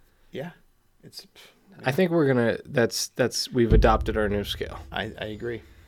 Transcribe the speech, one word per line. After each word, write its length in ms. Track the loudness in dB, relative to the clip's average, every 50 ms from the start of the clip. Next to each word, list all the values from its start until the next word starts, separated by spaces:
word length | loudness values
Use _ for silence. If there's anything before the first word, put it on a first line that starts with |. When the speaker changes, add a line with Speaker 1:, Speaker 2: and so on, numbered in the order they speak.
| _ _ _ _ _ _
Speaker 1:
Yeah. 200 | -12 -12 -12 -12 -14 _ _ _ _ _ _ _ _ _ -20
It's, 200 | -20 -20 -20 -20
pff, 580 | -20 _ -20 -20 -20 _ _ _ _ -18 -8 -4
Speaker 2:
I 60 | -2 0
think 180 | 0 0 2 2
we're 140 | 2 4
gonna, 320 | 4 4 4 2 2 0 -2 -4
that's, 440 | -4 0 2 2 2 0 -2 -8 -6
that's, 420 | _ -2 -2 0 -2 -4 -8 -4
we've 220 | 0 2 4 6 6
adopted 440 | 6 6 6 4 2 0 -2 -2
our 120 | -2 0 0
new 160 | 0 -2 -4
scale. 340 | -4 -8 -8 -10 -10 -12 -14 -14 -10 -8
Speaker 1:
I, 200 | -8 -8 -8 -8 -10
I 40 | -10
agree. 360 | -10 -10 -10 -8 -8 -10 -10 -12 -16 -20 -20 -20